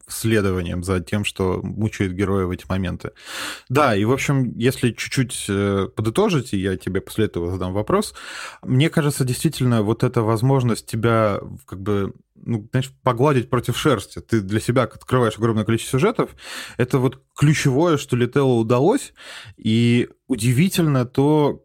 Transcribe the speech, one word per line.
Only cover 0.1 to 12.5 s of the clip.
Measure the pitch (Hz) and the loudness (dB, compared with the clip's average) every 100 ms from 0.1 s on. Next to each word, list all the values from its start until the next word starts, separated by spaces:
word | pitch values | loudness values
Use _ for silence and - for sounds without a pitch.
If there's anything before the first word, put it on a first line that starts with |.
| - 117 113 98 92 87 90 | -6 0 2 2 0 -4 -4
за | 87 92 | -2 -4
тем, | 85 104 101 | -2 -4 -4
что | - 92 92 | -2 -2 -2
мучает | 92 92 107 - 98 | -4 -4 -4 -2 -4
героя | 90 98 98 90 | -2 -2 0 -2
в | |
эти | 90 - | -4 -4
моменты. | 95 92 87 - - - - - - - | -4 -2 -6 -10 -14 -14 -12 -10 -12 -4
Да, | 135 143 | 2 4
и, | 104 107 | 4 2
в | |
общем, | 131 - 139 123 78 | 0 0 0 0 0
если | 117 - 123 | 0 2 -2
чуть-чуть, | 110 - - 127 - - | -2 -6 -2 -2 -4 -4
э, | 98 101 98 95 | 0 0 0 -2
подытожить, | - 110 113 214 160 113 | -2 -2 2 2 2 -2
и | 101 | -4
я | 95 92 | -2 -4
тебе | - 92 | -4 -6
после | - - 104 | -6 -2 -2
этого | 90 87 | -2 -4
задам | 92 90 | -4 -4
вопрос, | 95 107 185 214 - - - - - | -4 0 0 0 -8 -16 -14 -16 -12
мне | - 127 156 | -2 2 2
кажется, | 170 147 - | 2 0 0
действительно, | 131 123 165 - 123 120 | -2 0 -2 0 0 2
вот | 101 113 | 2 0
эта | 127 - | 0 0
возможность | 110 113 127 135 120 107 - | 0 2 2 2 2 -2 -4
тебя, | 117 117 113 107 95 - 92 - | -2 2 2 2 0 -6 -16 -16
как | 95 | -10
бы, | 98 101 98 - _ _ | -4 -2 -2 -8 _ _
ну, | - | -6